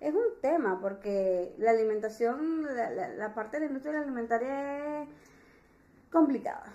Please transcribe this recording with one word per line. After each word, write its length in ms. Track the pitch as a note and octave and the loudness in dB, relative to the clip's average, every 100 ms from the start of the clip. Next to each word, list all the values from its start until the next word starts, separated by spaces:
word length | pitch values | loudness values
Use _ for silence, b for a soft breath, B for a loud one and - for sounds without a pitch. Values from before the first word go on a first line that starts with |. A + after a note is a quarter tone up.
es 140 | D4 | 0
un 260 | E4 A#4 - | 2 2 2
tema, 400 | C4 E4 A3 F#3 | 2 2 2 0
porque 720 | G3 G3 G#3 G3 F#3+ F3+ F3+ - | -2 -4 -2 2 2 2 0 0
la 140 | A3 | 4
alimentación, 880 | A3+ A3 G#3+ G#3+ G#3+ A#3 C4+ D#4 D#4+ D4 | 6 4 0 -2 0 0 0 0 0 -2
la, 160 | B3 A3+ | -2 -2
la, 180 | - F3+ | -2 -4
la 240 | - G#3+ | -6 -6
parte 240 | A#3 G#3+ D4 | -6 -6 -4
de 80 | D4+ | -2
la 0 | |
industria 320 | C4+ D4 D4+ | -4 -4 -4
alimentaria 1000 | C#4+ B3 A#3 A3+ B3+ C#4 C#4 C#4+ D4 D4 | -2 -4 0 0 0 -4 -4 -6 -6 -6
es 60 | D4 D4 b b b b b b b b b | -8 -14 b b b b b b b b b
complicada. 540 | E4 D4 B3+ - - - | 4 6 4 -2 -8 -12